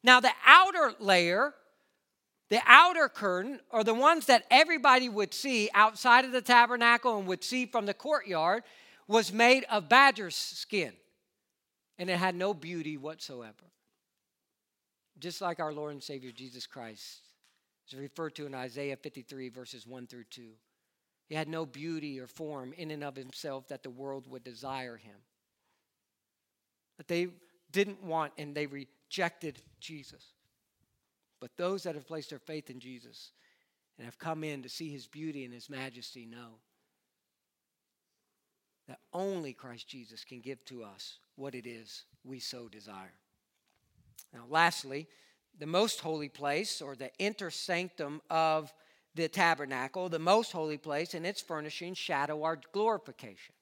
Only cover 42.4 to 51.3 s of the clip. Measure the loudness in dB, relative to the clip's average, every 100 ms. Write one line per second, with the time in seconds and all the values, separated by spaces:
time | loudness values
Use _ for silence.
42.4 | -14 -14 -18 -20 -20 -20 -20 _ _ _
43.4 | _ _ _ _ _ _ _ -20 -20 -20
44.4 | -6 0 0 -2 -12 -12 -14 _ _ _
45.4 | _ _ -4 -2 -2 -4 -8 -8 -10 -8
46.4 | -4 -4 -6 -10 -12 -14 -16 _ -6 -6
47.4 | -12 -10 -6 -6 -6 -10 -10 -10 _ 0
48.4 | 2 0 -4 -20 _ _ _ -8 -6 2
49.4 | 2 2 -4 -6 -6 -8 -6 -4 4 2
50.4 | 2 -6 -8 -8 -6 -6 -6 -8 -8